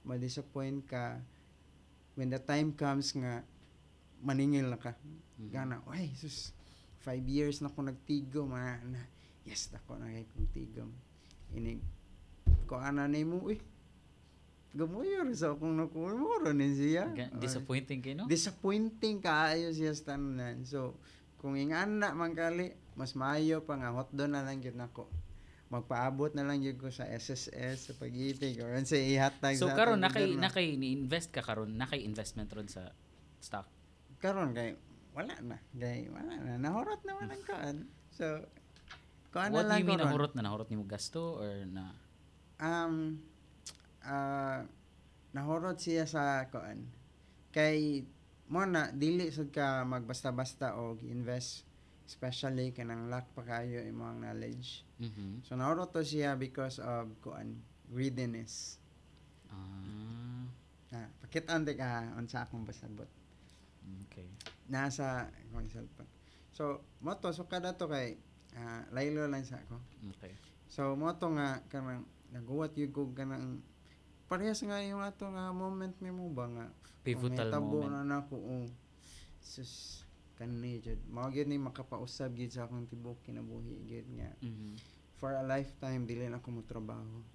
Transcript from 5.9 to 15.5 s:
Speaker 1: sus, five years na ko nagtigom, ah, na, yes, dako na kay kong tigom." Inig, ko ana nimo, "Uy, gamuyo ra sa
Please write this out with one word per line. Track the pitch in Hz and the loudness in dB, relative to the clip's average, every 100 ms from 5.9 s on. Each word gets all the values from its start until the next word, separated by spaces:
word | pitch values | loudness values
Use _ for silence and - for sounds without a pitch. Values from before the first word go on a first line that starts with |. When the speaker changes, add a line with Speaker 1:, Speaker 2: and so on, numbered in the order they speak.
| 147 170 131 | -4 -4 -4
Speaker 1:
sus, | 151 - - - - - - - | -8 -8 -10 -12 -20 -20 -20 -12
five | - 127 127 | -4 -2 2
years | 139 147 143 | 4 4 2
na | 143 | -2
ko | 143 | -2
nagtigom, | 135 127 - 147 139 139 143 | -4 -4 0 0 0 -2 -2
ah, | 127 127 123 | -2 -4 -4
na, | 120 127 123 - - - | -6 -6 -8 -16 -20 -18
yes, | - 107 - | -10 -6 -6
dako | 117 - 117 | -8 -10 -10
na | 117 | -8
kay | 113 110 | -8 -10
kong | 127 113 | 0 0
tigom." | 135 127 117 113 123 - - - - - | 2 -6 -8 -10 -12 -18 -20 -20 -20 -10
Inig, | 110 117 113 - - - - - - - - | -4 -4 -2 -4 -6 -16 -20 -20 2 10 10
ko | - 127 | 10 0
ana | 135 143 143 | 2 4 6
nimo, | 147 156 175 | 6 4 2
"Uy, | 185 214 - - - - - - - - - - - | 2 0 -2 -18 -20 -20 -20 -20 -20 -20 -20 -20 -12
gamuyo | 143 160 185 370 392 | -2 -2 0 0 2
ra | 302 233 | 2 2
sa | 160 | 2